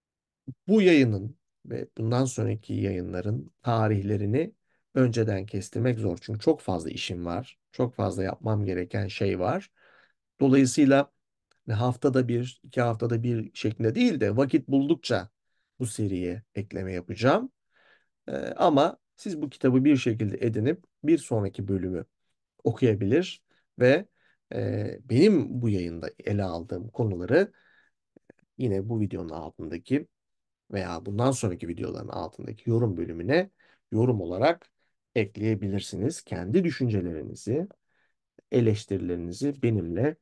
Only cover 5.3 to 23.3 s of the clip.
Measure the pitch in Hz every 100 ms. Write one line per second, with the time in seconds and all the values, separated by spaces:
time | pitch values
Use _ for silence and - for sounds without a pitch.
5.3 | 98 101 101 90 110 123 113 104 87 -
6.3 | 107 - 156 - 107 - - - 87 87
7.3 | 87 123 - _ - 123 - 104 101 95
8.3 | - 110 107 101 90 90 107 101 - 98
9.3 | 92 90 170 196 _ _ _ _ _ _
10.3 | _ 139 135 131 - 139 135 143 _ _
11.3 | _ _ _ - 107 123 123 143 131 123
12.3 | 120 123 - - 127 120 113 117 113 120
13.3 | 117 107 - 107 104 113 131 247 160 104
14.3 | 107 139 160 - 135 139 156 - 110 95
15.3 | _ _ _ _ _ 117 - 104 95 90
16.3 | 92 - - 104 - 92 90 87 104 120
17.3 | 180 262 - _ _ _ _ _ _ -
18.3 | 67 - - 185 143 160 - _ _ 214
19.3 | 165 147 - 135 127 139 139 123 113 107
20.3 | - 120 107 113 175 _ _ 147 160 -
21.3 | 117 98 - 98 95 92 90 - _ _
22.3 | _ _ _ - 110 123 104 101 135 180